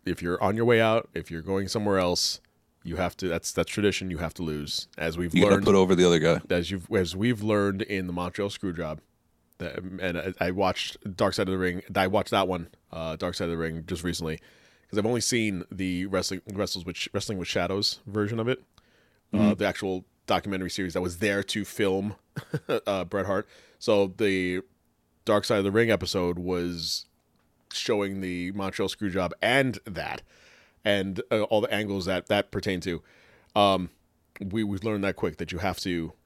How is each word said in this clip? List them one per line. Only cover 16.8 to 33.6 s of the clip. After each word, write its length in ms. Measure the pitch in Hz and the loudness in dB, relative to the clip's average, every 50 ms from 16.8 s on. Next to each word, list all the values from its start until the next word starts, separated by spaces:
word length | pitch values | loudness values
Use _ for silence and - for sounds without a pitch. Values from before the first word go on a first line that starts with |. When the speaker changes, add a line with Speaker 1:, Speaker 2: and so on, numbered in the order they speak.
| 82 | -8
Speaker 1:
with 100 | 90 85 | -10 -8
Sh-, 120 | - - - | -8 -8 -4
Wrestling 260 | - 101 - - 107 95 | -4 -4 -4 -4 -6 -6
with 80 | 85 - | -4 -2
Shadows 500 | - 98 87 87 95 101 101 - - - _ | 0 0 0 0 -2 -2 -2 -2 -4 -4 _
version 320 | - 101 107 104 104 117 113 | -6 -2 -2 -2 -2 -2 -2
of 80 | 113 | 0
it, 160 | 120 131 - _ _ _ _ _ _ _ _ _ _ _ _ _ _ - | 0 -2 -2 _ _ _ _ _ _ _ _ _ _ _ _ _ _ 2
uh, 40 | |
Speaker 2:
Mm-hmm. 160 | - 110 104 208 | 4 4 4 4
Speaker 1:
the 100 | 180 104 | 2 0
actual 380 | 98 - - - 95 92 92 - _ _ _ _ | 0 0 -2 -4 -4 -4 -4 -8 _ _ _ _
documentary 420 | - 101 90 - 101 98 92 92 87 | 0 0 2 2 0 -4 -2 -4 -4
series 240 | - - 95 92 82 | -4 -4 -4 -2 -2
that 80 | 92 | -2
was 160 | 90 92 87 | -2 -2 -4
there 240 | 85 107 104 101 101 98 | -2 0 0 0 0 -2
to 220 | - - 110 98 | -2 -4 -4 -4
film, 500 | - - - 107 98 95 98 98 104 104 - _ _ _ - - | -6 -4 -2 0 2 2 0 -2 -4 -8 -10 _ _ _ -14 -10
<laughs> 400 | - - 143 _ - 147 110 _ | -6 -8 -8 _ -2 -2 -2 _
uh, 160 | - 101 95 90 | 0 -2 -2 -2
Bret 200 | 87 104 101 92 | -4 -4 -4 -2
Hart. 220 | 98 98 98 110 _ - - - _ _ _ | 0 0 -2 -2 _ -16 -20 -20 _ _ _
So 340 | - - 110 101 101 95 92 | 2 4 6 6 4 2 0
the 440 | - 113 101 98 95 92 90 90 92 - _ _ _ _ _ _ _ _ _ _ _ _ | 0 2 2 2 2 2 0 -2 -2 -6 _ _ _ _ _ _ _ _ _ _ _ _
Dark 180 | - 107 104 - | 2 4 4 4
Side 140 | - 117 | 2 2
of 60 | 104 98 | 2 2
the 60 | 101 | 4
Ring 180 | 98 110 117 113 | 4 4 4 4
episode 460 | 107 90 98 90 - 95 87 87 87 87 | 4 2 0 -2 0 0 0 0 0 -2
was 680 | 90 90 90 87 87 87 87 85 80 80 - - - _ _ _ _ _ _ _ _ _ _ _ _ _ - | -2 -2 -2 0 0 -2 -4 -4 -6 -4 -6 -6 -8 _ _ _ _ _ _ _ _ _ _ _ _ _ -8
showing 480 | - - - 117 104 101 98 98 98 | -6 -2 0 0 0 0 -2 -2 -4
the 300 | 95 92 90 90 87 90 | -4 -4 -4 -4 -4 -4
Montreal 360 | 98 101 98 95 - - 101 95 | -4 -4 -6 -6 -2 -2 -4 -4
Screwjob 420 | - _ 107 98 87 95 90 85 - _ | -2 _ -4 -2 0 0 -2 -2 -2 _
and 380 | - 107 123 139 135 131 113 - _ | 0 2 4 4 2 2 -2 -6 _
that, 360 | 117 90 82 78 78 - - - _ _ _ - - - - _ _ _ _ _ | -12 -10 -8 -8 -8 -8 -10 -12 _ _ _ -20 -20 -20 -20 _ _ _ _ _
and, 360 | 107 101 101 95 98 95 90 - _ | 2 2 2 2 -2 -4 -6 -4 _
uh, 100 | 120 107 104 | 0 0 2
all 180 | - 110 107 | 2 2 2
the 120 | 104 - 110 | 2 2 0
angles 320 | 101 107 101 101 98 87 | -2 -2 -2 -2 -4 -2
that 220 | 92 95 90 - | -2 -2 -2 0
that 240 | - 107 101 101 _ | 2 2 2 2 _
pertain 280 | - 101 - 104 95 90 | -4 -4 -2 -2 -2 -2
to. 200 | 82 90 87 78 - _ _ _ _ _ _ _ _ _ _ | -2 -4 -6 -6 -8 _ _ _ _ _ _ _ _ _ _
Um, 340 | 107 | 6